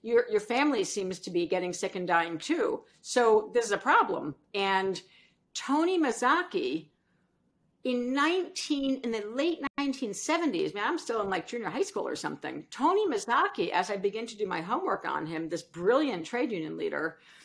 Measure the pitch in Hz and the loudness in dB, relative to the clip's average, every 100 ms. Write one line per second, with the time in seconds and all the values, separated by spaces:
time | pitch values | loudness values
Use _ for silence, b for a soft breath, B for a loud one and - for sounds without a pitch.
0 | 226 233 233 214 208 240 302 240 185 202 | 2 4 4 0 2 2 4 2 0 -2
1 | 185 180 - 175 170 180 180 175 190 185 | -4 -6 -4 -2 2 0 0 -4 -4 -4
2 | 180 170 170 160 - 320 165 135 b b | 2 2 2 -2 -2 0 0 -2 b b
3 | - 247 233 214 214 233 220 196 254 427 | -2 4 6 6 4 0 0 0 4 4
4 | 214 - 147 - _ 202 196 190 190 180 | 4 -2 -6 -10 _ -2 0 2 0 -4
5 | b b b b _ - - 285 339 370 | b b b b _ -8 0 2 2 2
6 | 277 220 247 330 359 185 127 156 - _ | 2 2 2 2 0 -2 -2 -4 -6 _
7 | _ _ _ _ _ _ _ _ 262 247 | _ _ _ _ _ _ _ _ -2 -2
8 | 247 277 302 370 349 - - 285 269 262 | 0 0 2 2 -2 -6 -4 -2 0 -2
9 | 240 226 208 247 320 320 180 - 285 262 | -2 -4 -4 -2 0 -2 -4 -4 -4 -2
10 | 226 196 - 330 320 175 151 202 226 320 | -6 -4 -2 0 0 0 -2 -2 -2 -2
11 | - 226 196 185 - 240 190 220 381 208 | -2 -2 -2 -2 -4 -6 -4 -2 -2 -4
12 | - - 151 147 143 156 - - 294 392 | -4 -4 -6 -6 -8 -10 -12 0 2 4
13 | 403 214 226 247 - - 170 175 190 202 | 2 -2 0 2 2 0 0 0 0 0
14 | 202 214 233 208 202 175 170 269 381 190 | -2 -2 -6 -6 -4 -4 -2 -2 0 -2
15 | 135 147 151 160 165 165 - 170 185 262 | -2 -4 -2 -4 -4 -6 -6 0 4 4
16 | 294 180 160 240 247 185 156 165 165 143 | 4 -2 -4 -2 -2 -2 -4 -4 -2 -2
17 | 160 - B B | -4 -6 B B